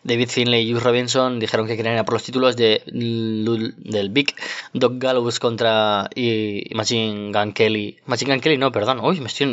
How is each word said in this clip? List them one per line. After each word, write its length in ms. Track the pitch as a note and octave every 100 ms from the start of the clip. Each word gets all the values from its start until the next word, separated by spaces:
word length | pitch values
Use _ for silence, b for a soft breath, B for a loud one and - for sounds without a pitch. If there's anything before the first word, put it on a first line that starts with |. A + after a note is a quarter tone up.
David 280 | - A#2 A#2+
Finlay 380 | B2+ A#2+ A#2+ A2+
y 40 |
Juice 120 | A#2+
Robinson 560 | A#2+ A#2+ B2 C3 B2+ B2
dijeron 280 | A2 A2 A2
que 100 | A2+
querían 160 | A2+
ir 60 | A2+
a 40 |
por 120 | G#2 A#2
los 80 |
títulos 320 | - B2 B2+ A#2
de 260 | A2+ G#2+ -
Lu-, 880 | A#2+ A#2 A#2 A2+ A2 A2 A#2 A2 -
del 320 | - G#2+ G2
Big 240 | A#2 C#3+ - B B B
Doc 200 | C3 B2 B2+
Gallows 440 | C3 B2+ A#2+ A2+
contra, 680 | A#2+ A2+ A#2 A2 G#2+ G#2 G2 -
y, 480 | A#2+ A2 G#2+ G2+ -
y 60 |
Machine 580 | A2 G#2+ A#2 A2 G#2 G#2
Gun 220 | G#2 G#2
Kelly. 460 | G2 A2 A2 G#2 - -
Machine 260 | A#2+ B2+
Gun 80 | C3+
Kelly, 160 | D3+ C#3+
no, 140 | C3+
perdón. 300 | A2+ G#2 B2+
Uy, 180 | A#2 F3+
me 80 | B2+
estoy 180 | - C#3+